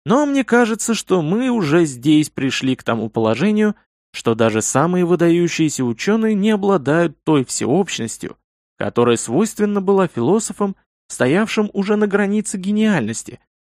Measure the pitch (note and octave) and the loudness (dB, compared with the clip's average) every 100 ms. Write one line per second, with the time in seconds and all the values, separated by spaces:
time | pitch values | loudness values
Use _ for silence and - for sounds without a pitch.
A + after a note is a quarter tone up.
0 | C#3+ B3 D4 C#4 - A#3+ A3+ A3 - A3 | 0 2 2 0 2 2 2 0 -2 -4
1 | - F#3 D3+ G#3 C4 A#3+ D3+ E3 D#3+ B2 | 0 0 0 -2 0 0 2 2 2 0
2 | C3+ D3+ D3 - C3+ - C3+ B2+ - A2+ | 2 4 2 -2 -4 -2 -2 -2 -2 -2
3 | A2 B2 A2 A2+ G3+ G#3+ G#3+ - _ _ | -2 0 0 2 0 2 0 -2 _ _
4 | _ - A#2 A2+ A2+ G#2+ - C3+ E3 F3+ | _ -6 -2 2 2 2 0 0 2 2
5 | E3+ F3 E3+ E3+ E3+ - D#3+ - B2 A2+ | 0 2 2 2 0 0 -2 0 -4 -2
6 | - A3 A3 G#3 G#3 G#3 G3 F#3+ C3 D#3+ | -2 0 0 0 0 0 0 0 2 0
7 | E3+ - - D3+ B2+ - G#2+ E3 F#3+ - | 0 -2 0 0 0 -2 0 0 0 -4
8 | A2+ - - - _ _ _ - G2+ A#2+ | -8 -8 -12 -14 _ _ _ -8 -2 2
9 | A#2+ A#2 - C3 A3 - - G3+ F#3+ G3 | 2 2 0 -2 -2 -2 -4 -2 0 0
10 | F3+ - A#2 G#3+ - - G3+ - _ _ | 0 -2 0 0 -2 -4 -6 -6 _ _
11 | - - B2+ F3 A3 - G#3 G3+ G3 G#3 | -14 -4 0 0 0 -2 -2 -4 -2 0
12 | G#3+ G3+ G3+ G#3+ G#3 G3 F#3 G#3 A3 F3+ | 0 0 0 -2 -4 -6 -4 0 0 0
13 | G#2+ A2+ - - _ _ _ | -2 -8 -12 -18 _ _ _